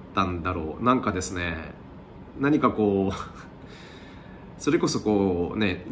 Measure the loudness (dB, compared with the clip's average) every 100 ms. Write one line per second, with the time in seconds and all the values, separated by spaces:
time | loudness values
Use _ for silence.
0 | -4 0 0 0 -2 -2 -4 0 2 4
1 | 2 0 -2 -2 -2 -4 -8 -12 -16 -18
2 | -18 -18 -14 0 2 4 4 4 4 4
3 | 2 0 -8 -14 -16 -16 -16 -16 -18 -18
4 | -18 -16 -16 -16 -16 -4 2 4 4 2
5 | 4 4 6 4 0 2 0 0 2